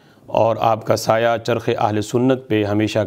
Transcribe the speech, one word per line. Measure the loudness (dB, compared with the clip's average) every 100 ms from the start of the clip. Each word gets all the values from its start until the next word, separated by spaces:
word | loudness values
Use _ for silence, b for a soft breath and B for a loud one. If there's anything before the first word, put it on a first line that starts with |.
| b b -4
اور | 0 2 2
آپ | 0 0 0
کا | -2
سایہ | 2 2 2 0 -2
چرخ | -2 -2 -2
اہل | 0 -2
سنت | -2 0 0 0 -2
پہ | -2
ہمیشہ | 0 0 0 0